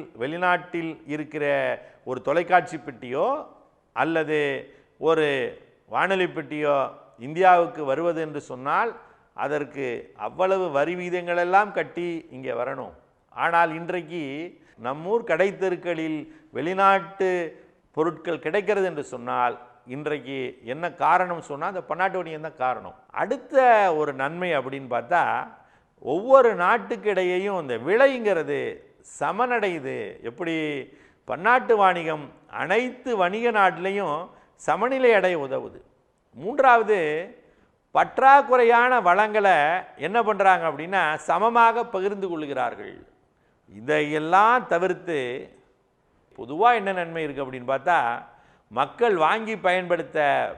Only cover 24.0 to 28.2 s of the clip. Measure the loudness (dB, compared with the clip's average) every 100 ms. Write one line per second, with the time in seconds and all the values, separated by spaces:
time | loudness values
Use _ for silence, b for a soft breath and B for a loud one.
24 | -2 -2 -4 -4 -2 -2 -2 -8 -6 -6
25 | 0 0 2 -2 -6 -16 b b b _
26 | -6 -2 6 6 6 2 2 0 -2 -6
27 | -2 0 0 0 -2 -4 -4 -4 0 4
28 | 4 2